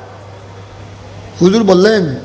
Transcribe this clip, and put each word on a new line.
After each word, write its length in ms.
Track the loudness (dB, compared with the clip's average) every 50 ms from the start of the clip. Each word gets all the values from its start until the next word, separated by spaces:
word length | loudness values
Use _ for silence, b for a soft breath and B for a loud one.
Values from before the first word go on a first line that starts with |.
| -18 -20 -20 -20 -20 -20 -20 -20 -20 -20 -20 -20 -20 -20 -20 -18 -18 -18 -18 -18 -18 -18 -18 -18 -18 -14 -2 2
হুজুর 240 | 2 4 4 4 4
বললেন, 520 | 4 4 6 6 4 4 2 0 -2 -4 -8